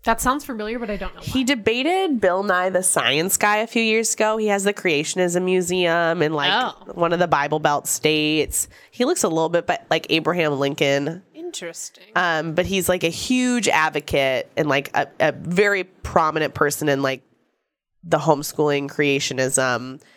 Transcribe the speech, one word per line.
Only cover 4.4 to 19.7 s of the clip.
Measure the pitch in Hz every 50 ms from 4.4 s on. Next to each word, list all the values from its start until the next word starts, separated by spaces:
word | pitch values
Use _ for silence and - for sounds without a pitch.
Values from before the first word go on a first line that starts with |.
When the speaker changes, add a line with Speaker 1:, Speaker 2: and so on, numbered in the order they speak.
| 214
Speaker 2:
has | 208 202 202 196
the | 202 202
Creationism | - - 185 156 143 156 - - 185 180 175 170 180 185
Museum | 185 185 185 180 170 180 185 180 170 165 170 170 165 165 180
in, | 156 151
like, | 160 147 143 180 196
Speaker 1:
Oh. | 233 254 208 - - - - -
Speaker 2:
one | 175 170 165
of | 170 175
the | 180
Bible | 165 151 143 143 147 151 156
Belt | 151 156 147 143 -
states. | - - - - 156 156 151 151 151 156 156 139 - - - - - - - - _
He | _ - 240
looks | 277 359 - -
a |
little | 190 160 160 165 165
bit | 170 170 165
bi-, | - 165 - - -
like | 156 160 - -
Abraham | - 160 - 156 175 180 165 151 143 131
Lincoln. | 139 139 139 - 156 139 139 139 143 147 165 185 - _ _
Speaker 1:
Interesting. | 302 339 359 320 - 185 170 165 - - - _ - - - -
Speaker 2:
Um, | 170 185 175 165 156 156 165 156
but | 170 180
he's, | 170 190 190 175
like, | - 180 185 165
a | 165
huge | 165 - - - 254 254 254 247 247 240 202
advocate | - - 156 156 160 151 151 147 - - 147 135 135 131 120 - - _
and, | - 156 151
like, | 135 139 143 - -
a, | - 143 - - _
a | - 156 139
very | 123 - 160 175 175 208 208 202 190 180
prominent | - _ _ - - - 180 165 156 156 160 156 143 -
person | - 156 143 - - 151
in, | 147 139 135
like, | 139 135 135 123 _ _ _ _ _ _ _ _ _ _ _ _ _ _ _ _ -
the | 170 165 151
homeschooling | 143 160 151 139 151 - - - 151 147 143 143 139 135
creationism. | - - 151 143 139 139 139 - 135 127 131 123 - - 131 127